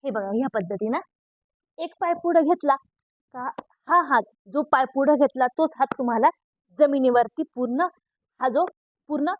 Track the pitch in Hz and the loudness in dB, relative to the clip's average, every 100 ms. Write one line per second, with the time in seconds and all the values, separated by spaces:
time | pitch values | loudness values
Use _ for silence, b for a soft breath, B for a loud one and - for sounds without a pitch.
0 | 277 220 196 214 262 220 180 196 214 277 | -6 -6 -4 -2 -2 -4 -6 -6 -4 -6
1 | 381 _ _ _ _ _ _ - 339 _ | -8 _ _ _ _ _ _ -12 -12 _
2 | 349 339 330 339 302 349 294 262 _ _ | -4 -2 0 2 2 0 0 -2 _ _
3 | _ _ _ 254 254 - - _ - 339 | _ _ _ -14 -12 -12 -18 _ 0 0
4 | 302 262 202 _ _ 262 294 269 262 269 | 2 0 0 _ _ -4 0 0 0 0
5 | 277 302 277 254 254 - 320 - 269 - | 2 4 2 0 -2 0 -2 0 -4 -2
6 | 247 226 269 - _ _ _ - 285 277 | -2 2 0 0 _ _ _ 0 2 4
7 | 254 240 226 - 311 - 247 247 349 _ | 2 4 2 -2 -10 -6 -4 -2 -4 _
8 | _ _ _ _ 262 247 370 _ _ _ | _ _ _ _ -2 0 -2 _ _ _
9 | _ 294 294 415 | _ -4 -4 -6